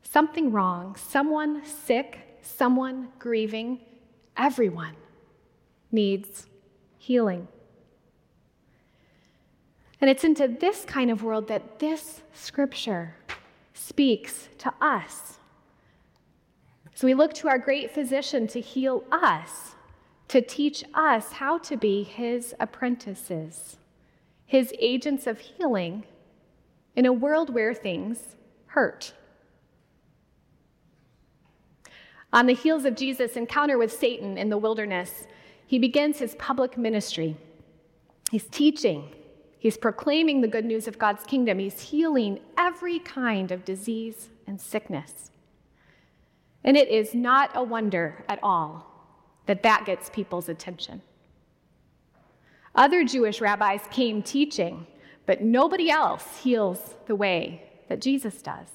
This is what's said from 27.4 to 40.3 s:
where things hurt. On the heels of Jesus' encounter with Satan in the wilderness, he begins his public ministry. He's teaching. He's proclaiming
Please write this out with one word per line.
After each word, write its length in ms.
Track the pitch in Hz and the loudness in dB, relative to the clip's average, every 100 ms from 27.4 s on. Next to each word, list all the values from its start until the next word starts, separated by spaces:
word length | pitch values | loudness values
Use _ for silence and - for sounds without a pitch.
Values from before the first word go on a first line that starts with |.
| 302 | 2
where 180 | 233 220 | 0 0
things 640 | 226 196 175 196 233 - - _ _ _ | -2 -6 -6 -6 -10 -12 -20 _ _ _
hurt. 480 | 302 226 - - - _ _ _ _ _ _ _ _ _ _ _ _ _ _ _ _ _ _ _ _ _ _ _ _ _ _ - - - - - | 2 2 -2 -16 -18 _ _ _ _ _ _ _ _ _ _ _ _ _ _ _ _ _ _ _ _ _ _ _ _ _ _ -20 -20 -20 -20 2
On 120 | 233 247 | 4 6
the 80 | |
heels 300 | 247 320 320 | 4 2 2
of 120 | 269 220 | 0 0
Jesus' 380 | 269 262 240 | -4 -2 -4
encounter 440 | 240 233 294 294 254 | -2 -2 0 2 2
with 140 | 226 | 2
Satan 440 | - 240 240 202 190 | 2 0 0 -8 -4
in 140 | 208 | -2
the 80 | 208 | 0
wilderness, 680 | 220 220 208 185 180 - - - - - _ | 0 -2 -2 -4 -4 -12 -20 -20 -20 -20 _
he 120 | 254 | 2
begins 400 | 240 285 294 294 | 4 4 2 0
his 160 | 240 | -6
public 420 | - - 262 254 247 | -8 -4 0 0 0
ministry. 600 | 226 214 - - 160 156 - - _ _ _ _ _ _ - | 0 0 -2 -4 -4 -4 -14 -20 _ _ _ _ _ _ -6
He's 160 | 220 - | -4 -6
teaching. 600 | - 294 302 214 147 143 - - - _ _ | 2 2 4 -2 -2 -10 -20 -20 -20 _ _
He's 200 | 226 - | -2 0
proclaiming 640 | 233 220 302 302 320 | -4 -2 0 2 4